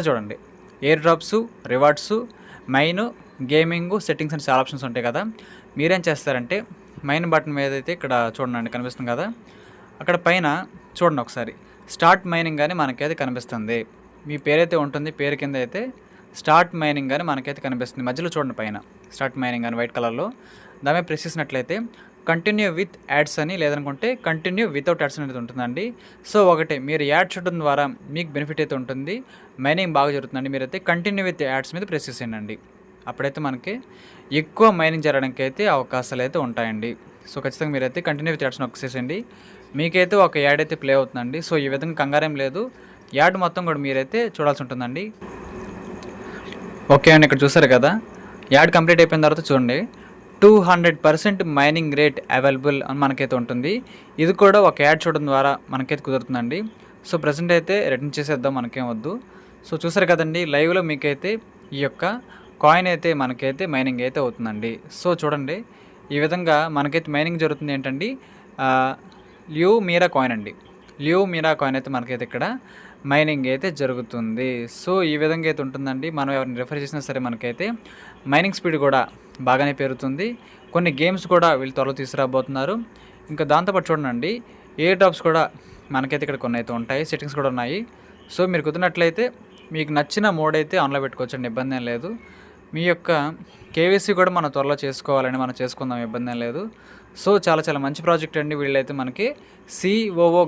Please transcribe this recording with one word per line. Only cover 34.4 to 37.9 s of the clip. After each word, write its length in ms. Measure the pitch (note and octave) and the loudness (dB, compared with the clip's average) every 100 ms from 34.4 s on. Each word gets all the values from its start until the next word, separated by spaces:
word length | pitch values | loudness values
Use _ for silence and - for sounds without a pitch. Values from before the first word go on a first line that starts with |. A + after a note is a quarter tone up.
ఎక్కువ 260 | D3+ - A3 F3+ | -2 4 6 6
మైనింగ్ 240 | D#3+ D#3+ D3+ | 2 2 2
జరగడానికి 360 | C3+ C3 B2+ C3 | 2 0 -2 -4
అయితే 180 | C3+ G#3 C#3+ | 0 2 2
అవకాశాలు 460 | - C3 B2 B2 B2+ | 0 -4 -4 -4 -2
అయితే 120 | E3 B2 | -2 -2
ఉంటాయండి. 440 | A#2 A2+ G#2+ A#2 - - - - | -2 -4 -4 -6 -8 -16 -20 -14
So, 60 | D3+ | -8
ఖచ్చితంగా 280 | C3+ - D3+ C#3 | -6 -4 -4 -2
మీరైతే 240 | B2+ | -2